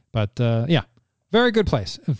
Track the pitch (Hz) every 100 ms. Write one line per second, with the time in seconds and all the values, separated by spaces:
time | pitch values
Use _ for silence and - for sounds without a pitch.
0 | _ 113 104 - 117 113 123 165 - _
1 | _ _ _ 226 247 220 190 - 90 -
2 | -